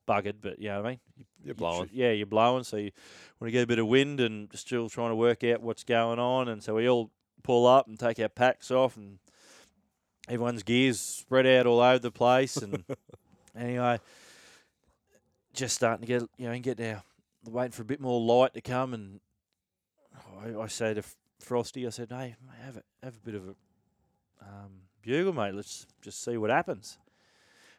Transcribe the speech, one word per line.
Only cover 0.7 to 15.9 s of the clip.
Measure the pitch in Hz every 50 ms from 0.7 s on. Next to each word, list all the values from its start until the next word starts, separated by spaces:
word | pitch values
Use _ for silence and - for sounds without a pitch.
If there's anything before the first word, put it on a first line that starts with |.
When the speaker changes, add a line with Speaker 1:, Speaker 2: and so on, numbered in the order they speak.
| 101 101 107
Speaker 1:
what |
I | 120
mean? | 127 120 _ _ _ -
You, | - _ _ _ -
Speaker 2:
You're | -
Speaker 1:
you | -
Speaker 2:
blowing. | - 85 85 85 87 90 87
Speaker 1:
tr-, | 104
yeah, | 127 123 120
you're | 110 104 104 101
blowing. | 107 110 113 120 127 131 120
So | - 110 104
you | 104 101 - _ - - - - - - _ -
wanna | 113 113
get | 117 123 120
a | 117
bit | 120 113
of | 113 107
wind | 123 135 139 143 143 135
and | 120 113 110 104 104 98 -
still | - - - 123 120 117 110
trying | - 123 117 117
to | 113 110
work | 117 120 113 - 123
out | 117 117 110
what's | 117 117 110 - -
going | - 120 117 117 117 117 120
on. | 123 123 127 131 127 120
And | 110 104 -
so | 110 107
we | 110 117 123
all | 123 120 113 107 _ _ _ _ _ _ -
pull | - 123 120 120 123
up | 127 139 - 110
and | 110 110
take | 123 117 113 117
our | 110 107
packs | _ - 123 127 - _ - -
off, | 127 127 131 127 -
and | 110 101 98 98 90 _ _ _ _ _ - - - - _ _ _ _ _ _ _ _ _ _ _ - -
everyone's | 120 113 120 120 120 110 98
gear's | 117 120 123 131 131 117 -
spread | - - - - - - 131 131 127
out | 131 127 127 123 120
all | 117 117
over | 123 127 127 127
the | 120 120
place. | - - 123 123 127 131 135 127 -
And | 139 113 101 101 95 90 - 135 _ _ _ - -
Speaker 2:
<laughs> | _ _ _ _ _ _ _ 117
Speaker 1:
anyway, | 120 120 123 123 123 120 120 107 - - - - - - - - - - - _ _ _ _ _ _ _ _ _ _ _ _ _ _ _ _ _ _ _ -
just | - 135 117 -
starting | - 123 113